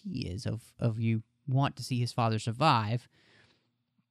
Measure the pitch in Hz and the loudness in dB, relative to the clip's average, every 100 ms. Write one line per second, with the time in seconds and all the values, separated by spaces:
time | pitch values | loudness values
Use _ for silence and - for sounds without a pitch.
0 | 208 131 92 90 110 110 - - 120 110 | -10 -8 -6 -6 -6 -6 -8 -2 -2 0
1 | 113 113 - _ 135 131 139 - - 123 | 0 0 -2 _ -2 0 0 -2 -6 -2
2 | 120 - 113 110 117 117 156 120 104 120 | -2 0 0 0 -2 2 4 4 2 -2
3 | - _ _ _ _ _ _ _ _ _ | -4 _ _ _ _ _ _ _ _ _
4 | _ | _